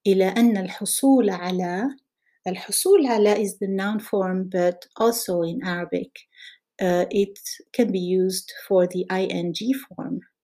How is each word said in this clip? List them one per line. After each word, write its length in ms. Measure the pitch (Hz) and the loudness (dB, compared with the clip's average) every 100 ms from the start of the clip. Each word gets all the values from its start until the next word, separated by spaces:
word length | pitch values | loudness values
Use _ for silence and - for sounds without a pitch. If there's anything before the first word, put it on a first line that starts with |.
| 202 | 2
إلى 180 | 190 190 | 4 4
أن 320 | 233 240 202 | 4 4 2
الحصول 720 | 185 - 208 - 269 262 214 | -4 -8 -6 0 4 6 4
على، 580 | 180 175 180 180 180 262 269 _ _ _ _ 180 | 0 -4 -4 -2 -2 -4 -6 _ _ _ _ -8
الحصول 580 | 180 - - 370 392 269 | -8 -6 -2 4 4 4
على 300 | 220 208 208 | 4 4 2
is 160 | 202 | 0
the 160 | - 196 | -4 -4
noun 320 | 196 196 214 | -2 -2 -4
form, 500 | - 202 185 185 185 | -4 -2 0 -2 -2
but 540 | 185 180 180 - - | 0 0 0 -6 0
also 380 | 226 - - 175 | 0 0 -2 -2
in 200 | 165 170 | -2 -4
Arabic, 480 | 185 175 175 - - - - _ - - _ - | -6 -6 -4 -6 -6 -14 -20 _ -20 -20 _ -4
uh, 240 | 185 175 180 | 0 2 0
it 280 | 202 202 196 - - - - | 0 -2 -4 -14 -14 -8 -2
can 140 | 233 | 0
be 80 | 185 | 0
used 520 | 180 185 185 185 - - - | 0 2 2 -2 -10 -12 0
for 200 | 190 180 | 2 2
the 180 | 180 185 | 0 -4
I 160 | 190 190 | -2 -2
N 260 | 175 170 | -2 -4
G 200 | 170 220 | -4 -4
form. 460 | 269 - - - - - _ | -4 -6 -12 -8 -8 -10 _